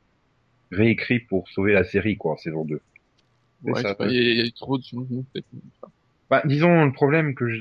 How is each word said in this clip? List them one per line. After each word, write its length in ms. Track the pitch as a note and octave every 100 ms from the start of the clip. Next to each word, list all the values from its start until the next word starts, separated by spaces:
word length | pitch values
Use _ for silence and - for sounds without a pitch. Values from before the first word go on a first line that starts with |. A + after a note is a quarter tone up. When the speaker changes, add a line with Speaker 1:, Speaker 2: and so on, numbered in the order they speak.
| _ _ _ _ _ _ -
Speaker 1:
réécrit 500 | F2+ A2+ G#2+ - B2
pour 280 | - F#2+ -
sauver 240 | - G2+
la 120 | G2
série, 320 | F#2 G2 G#2+ F#2
quoi, 160 | D#2+
en 40 | D2
saison 280 | E2+ D#2
deux. 160 | D#2 D2+ _ _ _ _ _ _ _ _
C'est 60 | B2+
Speaker 2:
Ouais, 120 | -
Speaker 1:
ça, 60 | G#2
Speaker 2:
c'est 60 |
pas, 100 | G2
Speaker 1:
peut-être. 80 | -
Speaker 2:
il 100 | B2
y 60 | A#2+
a, 20 |
il 60 | A#2
y 20 |
a 40 |
eu 80 | A#2
trop 260 | - B2+ C3+
de 60 |
changements, 400 | - A#2+ B2+ B2 C3
peut-être. 140 | - - A#2+ - - - _ _ _ -
Speaker 1:
Bah, 120 | C3
disons, 400 | D3 D3 F3 E3+
le 80 | C#3+
problème 420 | - C#3 D#3 D3+
que 140 | B2+ A#2+ A2+